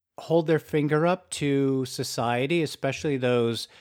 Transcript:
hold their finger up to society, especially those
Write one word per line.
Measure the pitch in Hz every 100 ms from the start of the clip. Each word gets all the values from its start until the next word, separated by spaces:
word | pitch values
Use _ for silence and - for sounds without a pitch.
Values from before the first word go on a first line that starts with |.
| _ -
hold | - 165 160
their | 156
finger | - 156 147 151 170
up | 185 -
to | - 143 139 135 131 127
society, | - 131 - 117 120 135 170
especially | 151 - 135 131 156 135
those | 123 123 117 113 - -